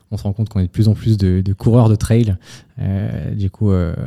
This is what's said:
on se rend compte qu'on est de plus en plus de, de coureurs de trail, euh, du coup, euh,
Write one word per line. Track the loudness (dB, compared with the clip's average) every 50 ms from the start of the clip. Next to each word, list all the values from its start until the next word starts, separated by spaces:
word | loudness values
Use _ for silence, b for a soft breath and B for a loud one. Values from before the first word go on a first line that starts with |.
| b b
on | -10 -8
se | -6
rend | -6 -4
compte | -4 -4 -4
qu'on | -2 -2
est | -2 -2
de |
plus | 0 0 2 2
en | 2
plus | 2 2 0 0 2
de, | 2 2 2 2
de | 0 -2 -4
coureurs | -2 0 2 4 6 6 4
de | 4
trail, | 2 2 2 2 2 2 0 -2 -4 B B B B B B -12 -6
euh, | -4 -4 -2 -2 -4 -4 -6 -6 -6 -6 -6
du | -4 -4 -4
coup, | -4 -2 0 0
euh, | 2 2 0 -2 -4 -6 -10